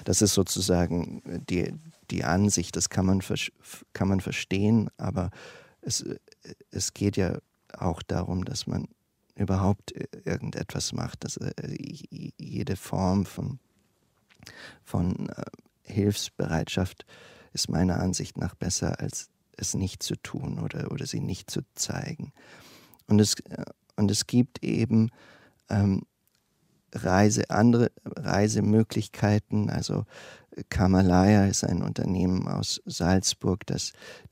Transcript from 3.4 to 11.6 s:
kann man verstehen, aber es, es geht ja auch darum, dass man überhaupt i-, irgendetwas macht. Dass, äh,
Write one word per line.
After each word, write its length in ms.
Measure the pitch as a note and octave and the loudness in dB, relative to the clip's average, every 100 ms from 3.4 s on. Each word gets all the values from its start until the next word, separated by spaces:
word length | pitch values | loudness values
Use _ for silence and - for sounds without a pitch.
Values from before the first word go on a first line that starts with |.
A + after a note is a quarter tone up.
| - - - - - | -6 -10 -20 -20 -10
kann 140 | - F#2+ | -2 0
man 140 | F#2+ | 0
verstehen, 680 | - - - G2 G#2 A2+ G#2+ - | -2 -6 -4 0 4 4 2 -4
aber 340 | G2 - F#2+ - - - - _ | -4 -2 -4 -6 -16 -20 -20 _
es, 240 | - - - - _ _ - - _ | -6 -6 -6 -10 _ _ -20 -20 _
es 220 | - - | -6 -6
geht 240 | - G2+ G2+ | -2 0 2
ja 220 | F2+ - - _ _ | 0 -2 -8 _ _
auch 280 | - F#2 E2 | -6 -4 -4
darum, 420 | - F#2+ F2+ F#2 - | -2 -2 -2 -2 -4
dass 220 | - - | -6 -4
man 200 | - - _ _ _ _ - | -4 -6 _ _ _ _ -4
überhaupt 560 | F#2+ F#2+ F#2+ G2+ - | 0 2 2 0 -4
i-, 160 | - - - - | -12 -12 -10 -4
irgendetwas 680 | - - - - - - | -4 -4 -8 -6 -6 -6
macht. 300 | - - - | -4 -6 -8
Dass, 140 | - - | -10 -8
äh, 140 | G2 - | -8 -8